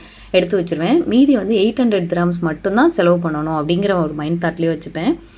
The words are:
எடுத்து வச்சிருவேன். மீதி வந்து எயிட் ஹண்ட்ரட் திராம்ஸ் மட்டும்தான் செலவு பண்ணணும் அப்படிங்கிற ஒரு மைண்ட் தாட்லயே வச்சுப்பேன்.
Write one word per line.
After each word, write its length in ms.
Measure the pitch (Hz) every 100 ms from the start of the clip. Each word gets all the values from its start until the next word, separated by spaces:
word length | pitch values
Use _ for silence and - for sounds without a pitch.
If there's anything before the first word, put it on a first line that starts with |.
| - - -
எடுத்து 300 | 185 175 196
வச்சிருவேன். 440 | 170 151 175 311
மீதி 320 | - 226 277 254
வந்து 180 | 190
எயிட் 260 | 220 208 226
ஹண்ட்ரட் 260 | 240 202 175
திராம்ஸ் 340 | 175 175 175
மட்டும்தான் 500 | 165 156 196 208 330
செலவு 400 | 330 175 175 170
பண்ணணும் 320 | 151 156 156
அப்படிங்கிற 400 | 151 175 202 185
ஒரு 100 | 156
மைண்ட் 320 | 151 151 170
தாட்லயே 360 | 170 165 165 156
வச்சுப்பேன். 380 | - 160 196 330 -